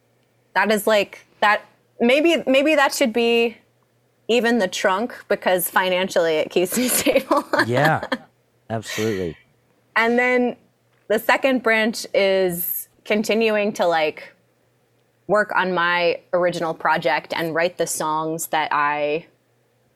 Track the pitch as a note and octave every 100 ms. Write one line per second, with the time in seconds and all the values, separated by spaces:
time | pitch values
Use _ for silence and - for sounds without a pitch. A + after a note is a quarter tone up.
0 | _ _ _ _ _ F3+ G3+ G#3+ G#3+ G#3
1 | F#3+ - _ _ - G#3+ - _ _ -
2 | A#3 C#4 E4 D#4 - C4+ D4 D4+ C#4 -
3 | C4 A#3+ A#3 A#3 A#3 A3 _ _ _ _
4 | _ _ - A#3+ A3+ A#3+ F#3 - G#3 F#3+
5 | B3 - - G3+ - F#3 E3+ G#3 F#3 F3+
6 | F#3+ F#3 E3 D#3 - F#3 F#3 - B3+ -
7 | C#4 C4 C4 D4+ - D4+ A2 B2 D3+ C#3+
8 | - C4 - _ _ _ - A2+ - -
9 | A2 G2 F2 D2+ _ _ _ _ _ G#3+
10 | A#3 A#3+ B3 B3 B3 - _ _ _ _
11 | - A3 - C4+ C4+ C4 A3+ A3 A3 -
12 | - - G3 F#3+ F#3 F3 - - - _
13 | - G#3+ A3 A3 A3+ G#3+ G#3 G#3 F3+ D#3+
14 | D#3 - - _ _ _ _ _ _ _
15 | _ _ - G#3 G3+ - F#3 F3+ E3+ F3
16 | E3+ - - F3+ F3 E3+ E3 D#3+ E3 E3
17 | D#3+ D#3 - - E3 D#3 F3 - E3+ -
18 | D#3+ D#3 D#3+ D#3+ - D#3+ D3+ D3 D3 D3
19 | D3 D#3 - _ _ _ _ _ _